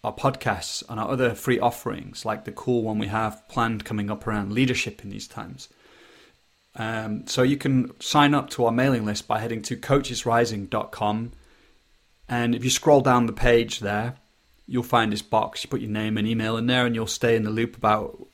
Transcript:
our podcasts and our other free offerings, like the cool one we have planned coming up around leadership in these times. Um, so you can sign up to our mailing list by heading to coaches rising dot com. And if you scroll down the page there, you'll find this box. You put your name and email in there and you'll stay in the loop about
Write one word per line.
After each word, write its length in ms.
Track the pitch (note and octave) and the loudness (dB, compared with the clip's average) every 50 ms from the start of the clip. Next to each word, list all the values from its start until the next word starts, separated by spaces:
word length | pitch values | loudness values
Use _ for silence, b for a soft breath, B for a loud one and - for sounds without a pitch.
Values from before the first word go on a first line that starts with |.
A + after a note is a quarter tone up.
our 120 | - A2 - | -6 -6 -6
podcasts 680 | - - C#3 C3+ - - A#2+ G2+ F2 - - - - - | 0 0 0 0 0 -2 -2 -2 -2 -4 -8 -10 -10 -10
and 100 | - A#2 | -8 -6
our 120 | A2 A2 - | -6 -4 -2
other 260 | C3+ B2+ C3 A#2 A2 | 0 0 0 0 0
free 240 | - - C3+ B2 - | -2 0 0 2 4
offerings, 640 | - A#2+ - - - A2+ G#2 F2+ - - G2+ - - | 2 0 0 -2 -8 -8 -8 -8 -10 -14 -14 -8 -6
like 220 | A2 G#2+ G#2+ - | -6 -6 -6 -8
the 80 | A2 G2+ | -12 -14
cool 300 | - - B2+ B2 A#2+ A2+ | -6 -2 0 0 0 0
one 160 | A2 G#2+ G#2+ | -2 -2 -2
we 80 | G#2+ | -4
have 380 | G2 G#2 A2 A2+ G#2+ G#2 - _ - | -2 -2 -2 -2 -2 -4 -8 _ -6
planned 340 | - B2 A#2 A2+ A2+ G#2 - | -2 0 0 0 0 -4 -6
coming 260 | - A2+ G#2+ G#2 G#2 | -4 -4 -4 -2 -4
up 160 | G#2+ G#2 - | -6 -6 -4
around 280 | A2+ G#2+ G#2 G2+ G2+ G#2 | -4 -2 -2 -2 -2 2
leadership 500 | A#2+ C3+ B2+ A#2+ - - A2+ G#2+ - - | 2 2 2 2 -2 -4 -6 -8 -12 -14
in 60 | G2+ | -12
these 180 | G2+ G#2 - | -12 -12 -14
times. 400 | - - A2 G#2+ - - C3+ - _ b b b b b b b b b b b b b b b _ _ _ _ _ _ | -14 -14 -14 -14 -14 -14 -18 -20 _ b b b b b b b b b b b b b b b _ _ _ _ _ _
Um, 520 | - A2 A2+ A2+ A2 A2 A2 G#2+ - - | -8 -6 -4 -4 -4 -4 -4 -6 -6 -6
so 160 | - - - B2+ | -4 0 2 4
you 140 | C3 C#3+ | 2 2
can 340 | C#3 - C#3+ C3+ C3 A#2+ - - _ | 2 0 2 2 2 2 0 -6 _
sign 340 | - - - D3+ C#3+ C#3+ D3 | -6 0 4 4 6 6 4
up 160 | C#3 C3 - | 2 0 -4
to 120 | - - A#2+ | -2 0 0
our 80 | A#2 | 2
mailing 340 | A2+ A#2+ C3 C#3 C3 A#2 G#2+ | 4 2 2 2 2 2 0
list 220 | G#2+ G#2 - - | -2 -4 -6 -2
by 120 | - G#2+ G#2+ | -2 -2 -2
heading 220 | A2 A#2 A#2 A2 G#2 | -2 -4 -6 -6 -6
to 120 | - B2+ | -8 -8
coaches 500 | - - - C#3 C#3+ C#3 - B2+ - - | -8 0 2 2 2 2 -2 -8 -4 0
rising 420 | A#2+ A2 A#2 B2 G#2+ A2 G2+ G2 | 2 4 4 2 2 0 -6 -6
dot 260 | - - G#2+ G#2 - - | -4 -4 -4 -4 -6 -6
com. 400 | - G#2 G#2 G#2+ A2 A2+ B2 b b b b b b b b b b b b b _ _ _ _ _ - - | -2 0 0 0 -2 -4 -8 b b b b b b b b b b b b b _ _ _ _ _ -8 -4
And 260 | B2 A#2+ A#2+ A#2 A#2+ | -2 0 2 0 0
if 80 | A2+ B2 | 0 0
you 60 | B2+ | -2
scroll 320 | B2+ - - D#3+ D3 C#3 | -2 2 6 6 6 8
down 240 | C3 C3+ B2 B2 A#2+ | 8 6 4 4 4
the 80 | A2+ G#2 | 0 0
page 480 | - - B2 A#2+ A#2 A#2 G#2+ - - | 2 4 6 6 6 4 2 -6 -6
there, 340 | G#2 G2+ G#2 G#2 A2+ A#2+ C3 - _ _ _ _ _ _ _ _ _ | -4 -4 -2 -2 -4 -4 -8 -10 _ _ _ _ _ _ _ _ _
you'll 160 | - - B2 A#2+ | -4 -4 -4 -2
find 280 | - - A#2+ A2+ G#2+ | 2 2 2 2 2
this 100 | G#2 G#2 | -2 -4
box. 440 | - _ - A2 G#2+ - - - - | -4 _ 0 0 0 0 -6 -12 -8
You 40 | - | -6
put 120 | C#3 - | -6 -6
your 100 | A#2 G#2+ | -4 -4
name 260 | G#2+ G#2+ G#2+ G#2+ G#2+ | -4 -4 -2 -2 0
and 80 | G#2+ G#2 | 0 0
email 300 | A2 A#2 A2+ A2 A2 A2+ | 0 0 0 0 -2 -2
in 120 | A2+ A#2 | 0 2
there 180 | B2 B2+ B2+ B2 | 2 2 4 2
and 100 | A#2+ A#2 | 2 0
you'll 100 | A2+ A2+ | -2 -4
stay 280 | A2 - - - A#2 A#2 | -4 -2 0 2 4 4
in 80 | A2+ G#2+ | 4 2
the 60 | G#2+ | 0
loop 260 | G#2+ A2+ A#2 A#2 - | 0 0 -2 -2 -4
about 500 | - - G#2+ G#2+ G#2+ F#2+ - - - - _ | 0 2 2 2 2 0 -8 -10 -14 -20 _